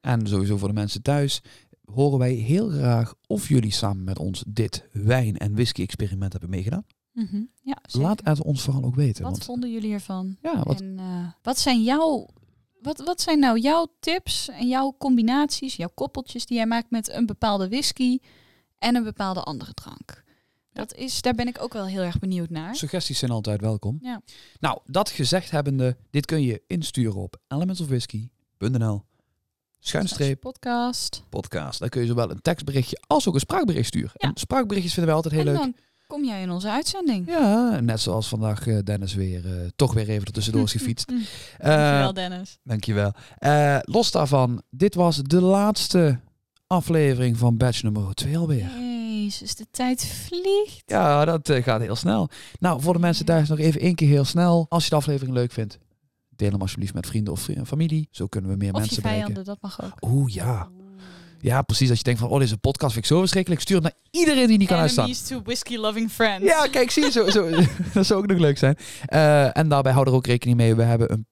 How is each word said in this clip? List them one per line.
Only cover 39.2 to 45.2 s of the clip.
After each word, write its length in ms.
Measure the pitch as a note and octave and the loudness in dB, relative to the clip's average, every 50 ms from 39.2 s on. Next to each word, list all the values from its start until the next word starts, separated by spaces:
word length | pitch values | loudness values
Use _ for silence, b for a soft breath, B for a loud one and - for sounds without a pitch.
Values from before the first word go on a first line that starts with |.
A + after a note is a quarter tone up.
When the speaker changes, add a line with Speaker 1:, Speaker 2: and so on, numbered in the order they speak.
| F#2+ F#2 F2+ F2+ F2 | -2 -2 -4 -6 -6
Speaker 1:
eh, 220 | F#2 F#2 F2+ F2 F2+ - | -6 -6 -6 -6 -8 -2
toch 180 | _ C#3+ B2+ - | _ 0 2 2
weer 140 | A2+ G#2+ G#2 | 0 0 0
even 180 | A2 G#2 G2 | -2 -4 -4
er 60 | - - | -6 -6
tussendoor 300 | - G2+ A2 A2 A2 - | -6 -4 -2 0 0 0
is 100 | G#2+ - | 0 -2
Speaker 2:
<laughs> 20 | A2+ | -4
Speaker 1:
gefietst. 320 | C4+ B3+ A#2 - - - | -4 -4 -4 -6 -6 -4
Speaker 2:
Mm, 60 | B3+ | -4
mm. 60 | B3 A3 B B B B B B B | -4 -4 B B B B B B B
Speaker 1:
Eh, 100 | - C#3+ D3+ | 0 2 2
Speaker 2:
Dankjewel, 380 | D3+ D3+ D3 C#3+ C#3+ C#3 C3+ F#3+ | 4 4 2 2 2 2 0 -2
Dennis. 460 | F#3 F#3 F3+ F3+ F3+ F#3+ - - _ _ | -4 -6 -6 -8 -10 -12 -14 -16 _ _
Speaker 1:
dankjewel. 480 | C3+ A#2 G#2+ - - G#2+ G2+ G2+ G2+ G#2 B B B B B | -6 -6 -4 -2 -2 0 2 2 0 -2 B B B B B
Eh, 400 | - C3+ D3 D3 D3 C#3+ C#3+ C3+ - | 0 2 4 4 4 4 2 0 -2
los 280 | - - A3 A#3+ - | 0 0 2 2 2
daarvan, 520 | - - D#3 C3+ C#3+ C#3 C3 B2 A#2+ - - _ | 2 0 0 2 4 2 4 2 0 -4 -8 _
dit 240 | - C3 E3+ G3+ - | -2 0 0 2 4
was 220 | F3 F3+ E3+ D#3 | 4 2 2 2
de 240 | C#3+ | 0